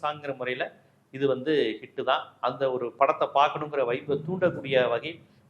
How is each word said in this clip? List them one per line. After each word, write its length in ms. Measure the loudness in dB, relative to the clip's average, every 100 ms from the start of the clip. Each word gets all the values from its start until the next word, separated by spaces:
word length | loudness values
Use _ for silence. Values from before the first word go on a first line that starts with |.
சாங்ங்கிற 340 | -6 -6 -8 -6
முறையில 380 | -6 -4 -6 -10 _ _ _
இது 160 | 0 0
வந்து 520 | 2 0 2 2 -2
ஹிட்டு 220 | -8 -6
தான். 340 | 0 0 -2 -4
அந்த 320 | -4 0 0
ஒரு 200 | 0 -4
படத்தை 360 | 2 2 2 2
பார்க்கணுங்கிற 500 | 4 4 2 -4 0
வைப்பை 360 | 0 0 -2 -4 -2
தூண்டக்கூடிய 600 | 0 0 0 2 4 4
வகை 320 | 2 -4 -10 -16 _ _